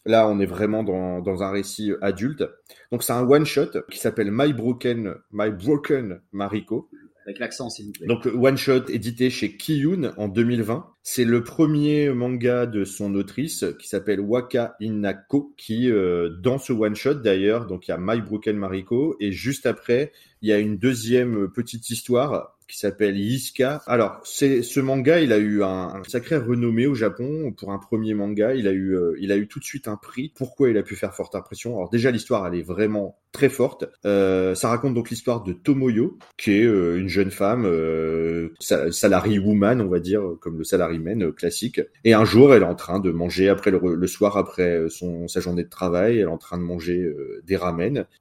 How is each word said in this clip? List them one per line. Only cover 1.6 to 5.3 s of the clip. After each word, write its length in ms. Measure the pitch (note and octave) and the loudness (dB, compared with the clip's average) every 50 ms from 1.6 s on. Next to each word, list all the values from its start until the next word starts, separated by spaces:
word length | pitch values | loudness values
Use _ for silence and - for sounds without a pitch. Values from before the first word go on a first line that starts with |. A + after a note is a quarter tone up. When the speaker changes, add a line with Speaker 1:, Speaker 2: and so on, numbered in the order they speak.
| G2 - - - G#2+ G2+ G2 - | -4 -6 -6 -6 -4 -4 -2 -2
Speaker 1:
adulte. 440 | G2 G2+ F2+ F2 A2 C#3 D3+ - E2+ - - _ _ - - - - - | -2 -2 -2 -2 -4 -4 -2 -4 -6 -6 -8 _ _ -20 -20 -20 -12 -8
Donc, 120 | B2 A#2+ - | -6 -4 -2
c'est 100 | - A#2+ | -2 0
un 160 | B2 B2+ A#2+ | 2 4 6
one-shot 540 | C#3+ D3+ D#3 D3 - C#3 D#3 - - F2+ - - | 6 6 6 4 0 0 0 0 -2 -8 -8 -10
qui 80 | - - | -8 -4
s'appelle 320 | - A#2 - A#2 G#2 G2+ | -4 -2 0 0 -2 0
My 220 | G#2 B2 C#3+ D3+ C#3 | 2 2 2 2 0
Broken, 600 | A2+ A2 B2 B2 A#2+ - B2 A#2+ A#2 G#2+ F#2 D2+ - _ _ | 0 -2 -2 -2 -2 -2 -2 -2 -2 -4 -6 -8 -12 _ _